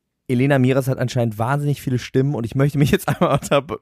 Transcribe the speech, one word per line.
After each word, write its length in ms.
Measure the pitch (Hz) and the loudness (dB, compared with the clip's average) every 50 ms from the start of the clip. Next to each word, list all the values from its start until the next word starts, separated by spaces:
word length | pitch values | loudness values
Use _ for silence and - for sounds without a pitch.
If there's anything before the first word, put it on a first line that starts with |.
| _ _ _ _ _ - | _ _ _ _ _ -2
Elena 300 | 127 120 131 143 143 131 | 0 2 2 4 4 4
Miras 300 | 123 131 131 139 127 131 | 4 4 2 2 0 0
hat 100 | 131 - | -2 -2
anscheinend 400 | 127 117 - 127 120 117 104 107 | -4 -4 -2 -2 -2 -2 -2 -2
wahnsinnig 420 | 113 123 143 147 143 147 139 - | -2 -2 -2 -2 -2 -2 -4 -4
viele 180 | - 139 127 120 | -4 -4 -4 -4
Stimmen 340 | - - - 131 135 143 147 | -4 -2 0 0 0 2 -2
und 100 | - 120 | -4 -6
ich 120 | 110 - | -4 0
möchte 220 | 135 135 147 - 139 | 0 0 2 2 2
mich 120 | 135 131 | 2 4
jetzt 180 | 208 - - - | 2 0 0 -4
<laughs> 120 | - - | -2 0
einmal 140 | 180 151 139 131 | 0 0 0 -2
unter-, 240 | - - 156 143 | 0 0 0 0
be-, 160 | 135 - - - | 0 -2 -8 -10